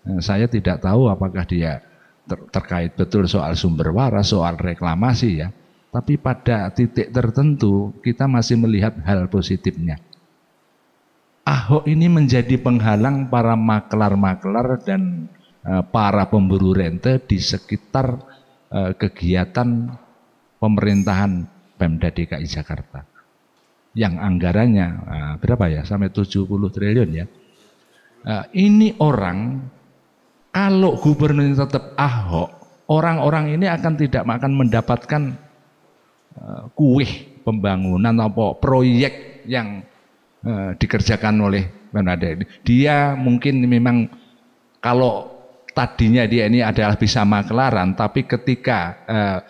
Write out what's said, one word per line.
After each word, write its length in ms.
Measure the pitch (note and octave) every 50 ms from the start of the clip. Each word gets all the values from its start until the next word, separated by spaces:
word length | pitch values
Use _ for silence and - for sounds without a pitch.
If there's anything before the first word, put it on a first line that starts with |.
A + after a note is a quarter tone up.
| -
eh, 160 | G2 F#2+ F2+
saya 240 | F2 G2+ G2 G2+ A#2 A#2+
tidak 320 | A#2 G#2 F#2 F2+ F2+ - -
tahu 240 | F#2 G#2 B2 C3+
apakah 400 | A2 F#2+ F2+ G2 F#2 F2+ F#2+ F2
dia 320 | - F2+ E2+ E2 D#2+ C#2 B1 - _ _ _ _ _ _ _ _
ter-, 240 | - F#2 - - -
terkait 400 | - F#3+ - - F#2 F2 E2+ E2+ - -
betul 320 | F2 - - G#2 F#2 F2+
soal 240 | G2 F#2 D2 D2+ E2+
sumber 400 | - - F2+ E2 D2+ D#2 D#2+ E2
waras, 400 | A2 C#3 B2 G#2+ G2+ G2+ - G#2+
soal 240 | F#2 E2 E2+ E2+ D#2
reklamasi 800 | F2 F2+ E2+ - F2+ E2 D#2+ F2+ A2+ C3 A#2+ - B2 A2 E2+ D2+
ya. 160 | D#2+ F#2+ - _ _ _ _ _ _ _
Tapi 240 | - B2 - - D3
pada 560 | D3 - C3 A#2+ - - B2 A#2 G#2+ F#2 G2
titik 400 | - - A#2+ A2+ - B2 G2+ -
tertentu 800 | A#2 B2+ A#2 A2+ A2 C3+ C#3+ D3+ C#3+ C#3 B2 G2+ G2 G2+ G2+ G#2 - -
kita 240 | - B2 A#2+ - C3+
masih 320 | C#3 B2+ A#2+ A2+ - B2
melihat 400 | A#2 A#2 A2+ G#2+ G2 G#2 A2 - F2 D2+
hal 240 | F#2+ G2+ F#2 F2+
positifnya. 720 | F#2 - F#2+ F2+ - G2 F2+ - F#2 - - E2 E2 D2+ D#2+ - _ _ _ _ _ _ _ _ _ _ _ _ _ _ _ _ _ _ _ _ _ _ _ _ _ _ _ -
Ahok 400 | D3+ C#3+ B2+ G#2 G2+ C#3+ D3+ -
ini 240 | D3+ D#3+ D#3+ E3
menjadi 480 | F3 E3+ D#3 D3 B2+ B2+ B2 A#2 A#2+ B2+
penghalang 720 | B2 - B2+ B2 A#2 A2 A2+ G#2 G#2 A2+ C3+ C#3+ C3+ C3+
para 320 | B2 B2 A#2+ A2+ A#2 A2+ A2+
maklar-maklar 1200 | A2 A2+ G#2+ G#2+ - - G#2+ G#2+ G#2+ G2+ G2 G2 G2 F#2+ F#2 F#2 - F#2+ G#2 A#2 B2+ B2+ B2+ A#2+ -
dan, 400 | G2+ F#2+ F#2+ F#2+ F2+ F2 E2+ D#2+ - - _ _ _ _ _ -
eh, 160 | F#2 F#2 F#2 F2+ -
para 320 | - A2+ G#2 G2+ G2+ G2+ F#2+ -
pemburu 400 | A2 G#2 F#2+ F#2 G2 F#2+ G2 F#2
rente 480 | F#2 F#2+ F2+ E2 E2+ F2+ - B2+ C3 B2+ -
di 80 | - G2+
sekitar, 800 | F2+ F#2 - - - - - G#2 - - _ - C3+ C3 B2+ B2 C3+ - - - _ _ _ _ _ _ -
eh, 240 | - G2+ F#2+ F#2 F#2
kegiatan 960 | - - F#2+ - - F2 E2+ F2+ F2+ F2+ - - B2 A#2+ B2 A#2+ A#2 A#2+ B2 B2 - _ _ _ _ _ _ _ _ _ _ _
pemerintahan 880 | - A2 G#2+ G#2+ G2 G#2 G#2 G2+ G2 F#2+ G#2+ F#2+ F#2+ G2+ G2+ F#2 F2 E2 - _ _ _ _ _
Pemda 320 | - F2+ E2 D#2+ D#2+ F2+
D 160 | E2 - E2+ E2
K 160 | - F2 C#2+
I 80 | E2
Jakarta. 560 | D#2+ - D2+ D2+ - D#2 C#2+ C#2+ _ - C#2 D2+ _ _ _ _ _ _ _ _ _ _ _ _ _ _ _ _ _
Yang 320 | - A2+ A2 F#2+ E2 D#2+ F#2+
anggarannya, 640 | G2+ F#2 F2 F2 F2 F2 G#2 A#2+ B2 A2 G2 F2
eh, 460 | E2+ F2 F2+ F2 - E2 D#2 D2 D2+ D#2 D#2+ -
berapa 240 | - A#2+ A2+ G2
ya? 160 | E2 D#2 D2+ D2+
Sampai 240 | - G#2 G2+ G2
tujuh 400 | F#2 - G#2+ G2 - - G2 F#2+
puluh 240 | F#2+ G2+ G2 G#2 F#2+
triliun 400 | - - G2+ G#2 A2 B2 A2 D#2
ya. 160 | D#2+ E2 F2+ - _ _ _ _ _ _ _ _ _ _ _ _ _ _ _ _ _ _ -
Eh, 400 | A2 G#2+ G2+ - - - F3+ G3
ini 320 | G#3 G#3 G#3+ A3 G#3 - - D3+
orang, 560 | D3+ C3 G#2 F#2+ F2 F2+ G2 A2 B2 C3+ C3+ C3+ B2+ - _ _ _ _ _ _ _ _ _ _ _ _ _ _ _ -
kalau 400 | F#3 G3+ G3 G3 F#3+ F#3+ E3+ -
gubernurnya 720 | - - D3+ D3 D3 D3+ D3 D3 C#3+ C#3+ C#3 C#3 C3+ C#3
tetap 320 | C#3 - - - - - -
Ahok, 500 | C#3+ C#3 A#2+ A2+ G2 F2 E2+ E2 F2 - - - - _ _ _ _
orang-orang 720 | - D3+ D#3 D#3+ E3+ E3 D#3+ C3+ D3 D#3+ D#3 D3+ D3+ D3+ E3+
ini 80 | G3
akan 320 | F#3 E3+ D#3+ - E3 D#3 D3
tidak 240 | D3+ B2+ - B2 G2
akan 320 | A#2+ A#2 A#2+ C3+ C3+ C3+
mendapatkan, 800 | C3+ C3 A2+ A2 A2+ - - A#2+ - - - D3 D3+ D3 C3 B2+ - - - _ _ _ _ _ _ _ _ _ _ _ _ _ _ _ _
eh, 320 | - - - G#1 G1+ - A2 A#2
kuih 720 | - - D3+ C3+ B2 C#3+ B2+ - - - - - - - -
pembangunan 720 | A#2 A2 G#2+ F#2+ G2+ F#2+ F#2 F#2+ F#2 F2+ F#2 G#2+ A#2 A2+
atau 400 | A#2 A2 G#2+ F#2+ A2+ A2 F#2 -
proyek 880 | - - C3 C3 C3 B2+ B2+ A#2+ A#2 C#3 C3+ - - - - - - -
yang, 400 | A2 B2+ B2 A2 G#2 G2+ G2 F#2 - _ _ _ _ _ _ _ _ _ _ -
eh, 240 | A#2+ A2 G2 F#2+ F#2+ F2 -
dikerjakan 640 | - - - G2+ F#2+ - A2 - A2 G#2+ G#2+ G#2+ G#2
oleh 240 | G2+ G2 G2 F#2+ F2+ - - - -
Pemda. 240 | - G#2+ F#2+ F2+ F2+ E2+ F2+ E2+ D#2+ F2 - - - - -
Dia 560 | A2+ A#2+ B2+ C#3 D3 D3 C#3+ C#3+ C#3+ C#3 C3
mungkin 400 | B2+ B2+ A#2+ A#2+ - C#3+ C3+ B2+ B2
memang 400 | B2 B2 A#2 A#2+ B2 A#2+ A#2+ A2 - - - - _ _ _ _ _ _ _ _ _ _ _
kalau 560 | - B2 A#2+ B2+ C3 A#2+ G#2 F#2+ - - - - - - - _ _ - -
tadinya 480 | C3+ B2 - - - A#2+ A2 A#2+ B2+ A#2
dia 240 | G#2 A#2 A#2+ G#2+
ini 160 | G#2+ A#2 B2 A#2
adalah 320 | G#2+ G2 A2+ G#2+ G#2 G#2
bisa 320 | - A#2 G2+ - A2 G#2
maklaran, 640 | G2+ G#2 G2+ G2+ F2+ A2 B2 C3+ C3 A2+ F#2+ F2+ F#2+ F#2 -
tapi 240 | A2 G#2 - C3+ C3
ketika, 800 | - B2 A#2 - C3+ B2 - - B2+ A#2+ G2 E2+ F2 F#2 - -
eh, 360 | - A2+ G#2+ G#2 G2 F#2+ F2+ -